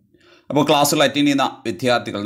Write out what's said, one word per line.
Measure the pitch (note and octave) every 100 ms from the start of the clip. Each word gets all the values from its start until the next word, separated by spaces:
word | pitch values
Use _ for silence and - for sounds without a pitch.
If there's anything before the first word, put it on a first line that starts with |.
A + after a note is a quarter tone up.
| _ _ _ - -
അപ്പോൾ | C3+ D#3
ക്ലാസ്സുകൾ | D3 C#3+ D3+ C#3+
അറ്റൻഡ് | C3 D3
ചെയ്യുന്ന | C#3 C3 - A#2
വിദ്യാർത്ഥികൾ | - B2+ A#2+ A2 G2+